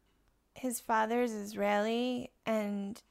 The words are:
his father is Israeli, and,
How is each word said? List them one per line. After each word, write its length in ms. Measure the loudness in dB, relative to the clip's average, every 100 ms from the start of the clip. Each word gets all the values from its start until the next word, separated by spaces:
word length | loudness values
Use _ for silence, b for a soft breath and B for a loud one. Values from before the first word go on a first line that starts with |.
| _ _ _ _ _ -8
his 180 | -6 -4
father 440 | 0 2 2 2
is 100 | 0
Israeli, 960 | -2 -6 -2 2 4 2 2 0 -2 -6 _ -2
and, 560 | 0 0 -2 -4 -8 -16